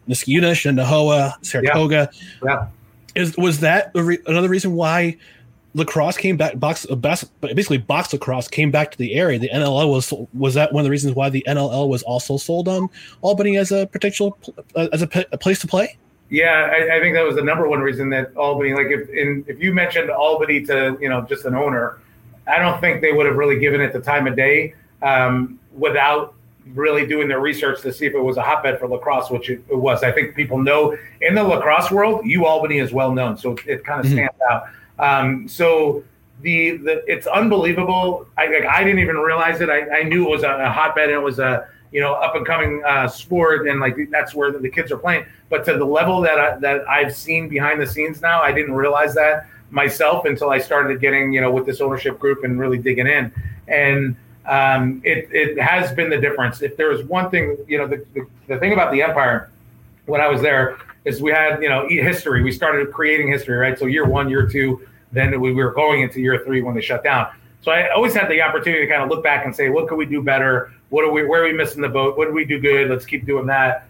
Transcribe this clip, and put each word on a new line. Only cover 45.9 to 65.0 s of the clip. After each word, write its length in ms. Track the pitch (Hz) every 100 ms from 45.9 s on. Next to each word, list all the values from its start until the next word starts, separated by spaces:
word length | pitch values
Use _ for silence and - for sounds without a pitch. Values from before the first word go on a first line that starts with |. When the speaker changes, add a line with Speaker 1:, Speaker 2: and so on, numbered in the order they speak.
| 151 175 185
Speaker 2:
that 160 | 170 151
I, 160 | 151 139
that 300 | 143 139 139
I've 260 | 143 143
seen 340 | - 160 165 156
behind 320 | 143 147 151
the 60 | 135
scenes 340 | 151 156 156
now, 220 | 165 170
I 100 | 143
didn't 220 | 143 147
realize 400 | 131 143 143 147
that 320 | 156 151 151 - - -
myself 540 | 139 143 - 156 170
until 260 | 151 135 143
I 80 | 135
started 420 | - 147 135 131
getting, 320 | 139 139 135
you 80 | 135
know, 120 | 127
with 140 | 131 131
this 140 | 127
ownership 380 | 139 131 139 -
group 240 | 139 135
and 160 | 127 123
really 200 | 131 123
digging 280 | 127 127 131
in. 240 | 147 120 - - - -
And, 480 | 151 139 139 135 120 - - -
um, 540 | 139 135 131 127 131
it, 240 | 170 160 -
it 260 | 160 147 147
has 320 | 139 180 180
been 180 | 165 160
the 80 | 143
difference. 440 | 143 143 123 -
If 140 | 139 -
there 120 | 156
was 160 | 143
one 260 | 135 180 185
thing, 260 | 180 147 147 -
you 120 | 147
know, 80 | 135
the, 180 | 139 -
the, 140 | 135 127 - -
the 100 | 135
thing 140 | 190
about 200 | 208 170
the 80 | 139
Empire 480 | 160 147 127 117 - - - - - - -
when 140 | 147
I 80 | 151
was 140 | 131
there 340 | 147 135 131 - - -
is 180 | 143 113
we 80 | 147
had, 320 | 156 156 151
you 60 | 151
know, 200 | 135 143
e-, 100 | 170
history. 440 | - - 151 123
We 80 | 127
started 420 | 123 160 147 143
creating 360 | - 151 151 139
history, 280 | 139 135 123
right? 220 | 127 131
So 80 | 131
year 180 | 151 143
one, 220 | 139 135
year 180 | 135 120
two, 380 | 139 135 127 - -